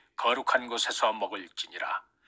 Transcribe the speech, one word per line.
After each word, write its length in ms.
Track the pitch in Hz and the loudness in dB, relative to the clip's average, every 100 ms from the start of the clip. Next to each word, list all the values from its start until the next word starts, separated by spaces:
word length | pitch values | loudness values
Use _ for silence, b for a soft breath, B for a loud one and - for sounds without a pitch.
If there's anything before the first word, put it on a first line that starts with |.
| b - | b -2
거룩한 520 | 120 123 127 131 123 | 2 2 2 2 2
곳에서 460 | 117 - - 117 | -2 0 2 2
먹을지니라. 880 | 110 98 101 87 - - - - - - _ | 2 -2 -4 -8 -10 -10 -6 -4 -6 -8 _